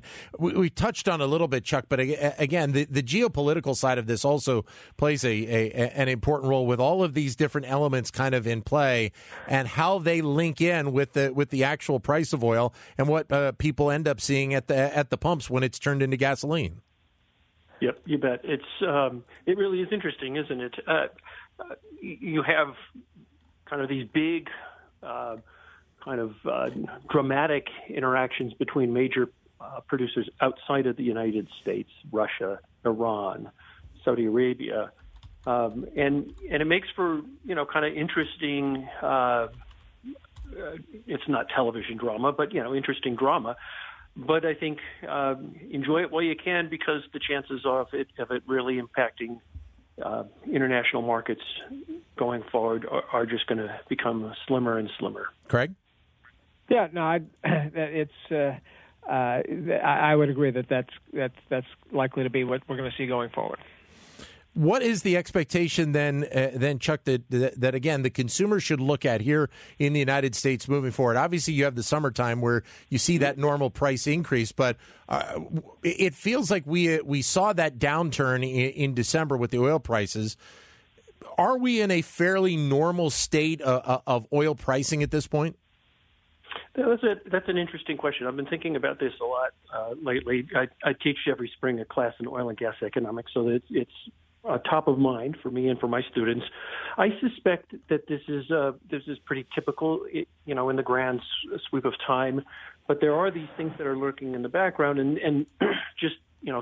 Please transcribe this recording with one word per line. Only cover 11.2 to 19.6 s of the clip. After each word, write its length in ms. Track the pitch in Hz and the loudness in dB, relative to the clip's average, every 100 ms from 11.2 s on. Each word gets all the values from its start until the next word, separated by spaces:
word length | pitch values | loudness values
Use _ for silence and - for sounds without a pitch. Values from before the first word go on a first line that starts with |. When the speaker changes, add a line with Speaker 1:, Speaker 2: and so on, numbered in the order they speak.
| 139 | 0
Speaker 1:
with 160 | 131 143 | 2 0
the 160 | 135 135 | 2 2
actual 340 | 151 - 135 | 2 0 -2
price 320 | - 151 156 | 2 0 2
of 100 | 147 | 2
oil 320 | 117 113 120 - - - | 4 4 2 -2 -16 0
and 120 | 139 | 2
what, 200 | 156 151 | 2 2
uh, 180 | 143 139 | 2 2
people 400 | 120 151 135 147 | 0 -2 2 2
end 160 | 147 151 | 4 0
up 140 | 123 | 0
seeing 320 | - 139 135 | 0 0 2
at 140 | 135 - | 0 2
the, 300 | 139 139 147 | 2 4 2
at 120 | 139 | 0
the 80 | - | 0
pumps 320 | 151 165 - | 0 0 0
when 120 | 127 | 0
it's 160 | 131 - | 0 0
turned 240 | 147 139 | 0 2
into 140 | 135 131 | 2 2
gasoline. 640 | 135 139 143 165 92 90 _ _ _ _ _ _ _ _ _ - | 2 2 0 -2 -2 -6 _ _ _ _ _ _ _ _ _ -4
Speaker 2:
Yep, 160 | 131 - 175 | -2 -2 -2
you 120 | 147 | 0
bet. 220 | 131 123 - | 0 -2 -4
It's, 180 | 143 - - 185 | -6 -6 -4 0
um, 380 | 143 131 120 - - - | 2 0 -2 -14 -10 -2
it 120 | |
really 240 | 190 | 0